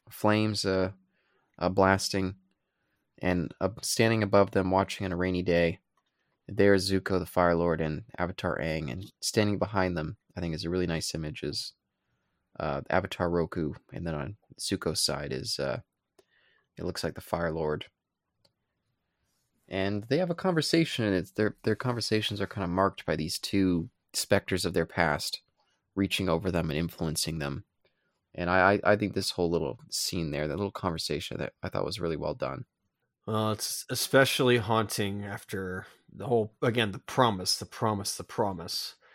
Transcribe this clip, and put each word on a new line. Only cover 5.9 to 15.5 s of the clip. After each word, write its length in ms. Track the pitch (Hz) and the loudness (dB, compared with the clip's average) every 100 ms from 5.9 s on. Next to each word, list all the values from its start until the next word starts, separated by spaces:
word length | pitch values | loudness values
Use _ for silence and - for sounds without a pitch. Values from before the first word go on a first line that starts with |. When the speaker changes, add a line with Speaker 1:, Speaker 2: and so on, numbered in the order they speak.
| _ _ _ _ _ - | _ _ _ _ _ -4
Speaker 1:
there's 420 | 101 101 98 92 | 4 6 6 4
Zuko, 280 | 95 - 92 | 0 2 -2
the 80 | 82 | 0
Fire 300 | 92 87 85 | 4 4 4
Lord, 240 | 85 80 | 2 0
and 240 | 78 76 - - | -2 -4 -8 -6
Avatar 420 | 87 - 90 - | -6 -4 -4 -2
Aang, 320 | 80 78 78 | -2 -4 -4
and 200 | 87 - _ | -8 -12 _
standing 380 | - 110 104 95 | -2 2 2 0
behind 380 | 95 104 92 85 | -2 0 0 0
them, 220 | 78 - _ 95 | -6 -8 _ -8
I 40 | |
think 140 | 85 | -6
is 100 | 80 | -4
a 60 | 82 | -2
really 160 | 90 87 | -2 0
nice 280 | 82 - 80 | -2 -4 -6
image, 260 | 78 - | -8 -8
is, 320 | - - - - _ _ _ _ _ _ _ - | -8 -6 -10 -14 _ _ _ _ _ _ _ -6
uh, 220 | 151 139 - | -4 -4 -2
Avatar 380 | 92 92 - 87 | -2 -2 -4 -2
Roku, 460 | 87 80 92 76 - _ | 0 -2 -2 -4 -6 _
and 140 | - 85 | -10 -6
then 80 | |
on 220 | 76 71 107 _ - | -6 -8 -12 _ -12
Zuko's 400 | - 95 82 - | -6 -4 -4 -2
side 320 | - 71 71 | -2 -4 -6
is, 260 | 65 - | -6 -6